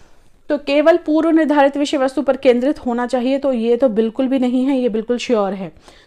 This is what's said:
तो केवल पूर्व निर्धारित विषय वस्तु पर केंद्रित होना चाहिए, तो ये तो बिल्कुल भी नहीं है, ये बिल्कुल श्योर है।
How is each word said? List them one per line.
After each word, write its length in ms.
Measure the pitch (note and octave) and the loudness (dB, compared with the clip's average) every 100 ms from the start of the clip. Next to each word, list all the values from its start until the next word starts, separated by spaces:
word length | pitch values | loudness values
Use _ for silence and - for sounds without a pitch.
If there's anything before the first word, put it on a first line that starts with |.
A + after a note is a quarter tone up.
| - - - _ - | -20 -20 -20 _ -6
तो 60 | D4 | -6
केवल 380 | C#4+ C#4+ D4+ E4+ | 0 2 4 2
पूर्व 340 | E4+ D#4 D#4+ | 2 0 2
निर्धारित 460 | D#4+ D4+ D4 C#4 C#4+ | 2 2 4 2 2
विषय 200 | C#4+ D#4 | -2 -2
वस्तु 260 | C4 C4+ | -2 -2
पर 140 | C4+ C4 | -2 0
केंद्रित 480 | C4+ A#3+ B3+ D4 B3 | 2 2 0 -2 -4
होना 200 | A#3 B3 | -4 -2
चाहिए, 320 | B3+ A#3+ C4+ | -2 -2 -2
तो 140 | C#4 | -2
ये 240 | B3+ A3+ A#3 | -2 0 0
तो 120 | C4+ | 0
बिल्कुल 400 | G#3 A3+ G#3+ C4 | 0 -2 -2 -2
भी 100 | C4 | 0
नहीं 260 | B3 B3+ | 0 0
है, 140 | C4 C4+ | 0 0
ये 100 | B3 | -2
बिल्कुल 300 | G#3+ A3 B3 | -4 -4 -4
श्योर 340 | - A3+ G3 | -2 -2 -2
है। 160 | F#3+ F3+ - - - | -4 -10 -16 -20 -20